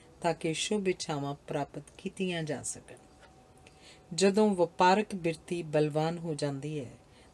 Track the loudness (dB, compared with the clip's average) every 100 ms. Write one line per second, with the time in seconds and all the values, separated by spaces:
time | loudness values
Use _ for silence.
0 | -20 -4 -2 0 -2 -2 -2 0 0 -2
1 | -2 -4 -4 -6 -6 -4 -4 -8 -16 -12
2 | -10 -4 -4 -2 -4 -6 -6 -10 -14 -20
3 | -20 -20 -20 -20 -20 -20 -20 -20 -20 -20
4 | -8 2 4 6 4 4 0 4 6 6
5 | 2 -2 -4 -4 -6 -8 0 2 2 2
6 | -2 -2 -6 -4 -4 -4 -6 -8 -10 -14
7 | -20 -20 -20